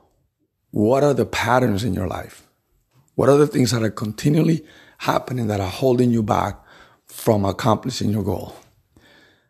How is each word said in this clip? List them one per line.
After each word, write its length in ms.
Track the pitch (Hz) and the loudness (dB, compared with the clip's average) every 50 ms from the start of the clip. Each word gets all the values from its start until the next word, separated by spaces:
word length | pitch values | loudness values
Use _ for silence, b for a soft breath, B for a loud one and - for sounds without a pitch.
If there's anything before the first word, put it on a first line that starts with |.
| b b b b b _ _ _ _ _ _ _ _ _ | b b b b b _ _ _ _ _ _ _ _ _
what 340 | - 107 104 110 127 139 143 | -4 0 2 2 2 2 2
are 100 | 147 139 | 2 2
the 100 | 120 113 | 2 0
patterns 600 | 95 - - - 113 120 127 127 117 101 98 117 | -2 -2 -4 0 2 2 2 2 2 0 0 -2
in 100 | 117 92 | -4 -4
your 140 | 90 92 90 | -4 -4 -6
life. 380 | - 85 90 - - - - _ _ _ _ _ _ _ _ _ _ _ _ _ _ | -6 -8 -10 -14 -18 -20 -20 _ _ _ _ _ _ _ _ _ _ _ _ _ _
What 140 | - 117 123 | 0 4 4
are 100 | 143 143 | 6 6
the 80 | 151 | 4
things 240 | 147 147 143 127 113 | 2 2 0 0 0
that 120 | 120 117 110 | 0 0 -2
are 80 | 107 | -2
continually 720 | 98 - 113 107 107 - - 143 151 160 160 165 165 151 - B B B B B B B | -4 -6 -8 -8 -6 -4 0 0 2 2 2 2 0 0 -4 B B B B B B B
happening 480 | B - - - - - 127 127 117 | B -2 -2 -2 -2 -4 -6 -4 -4
that 140 | 107 104 98 | -2 -2 -2
are 100 | 98 92 | -4 -4
holding 400 | 92 - 139 131 123 120 127 123 | -4 -2 0 2 2 4 4 2
you 120 | 117 117 110 | 2 2 0
back 400 | 104 107 90 90 101 101 - _ b b b b b b b b | 0 0 0 0 -2 -6 -10 _ b b b b b b b b
from 380 | _ - - - - 110 104 98 | _ -20 -4 0 0 2 2 2
accomplishing 680 | 98 90 - - 117 107 104 - 131 123 - 104 104 | 0 -2 -2 0 0 0 0 -2 -6 -8 -6 -4 -4
your 120 | 104 107 95 | -2 -2 -4
goal? 340 | 98 92 98 98 - - - - _ _ _ _ _ _ b b b b b b b b b b b | -4 -6 -6 -8 -12 -16 -20 -20 _ _ _ _ _ _ b b b b b b b b b b b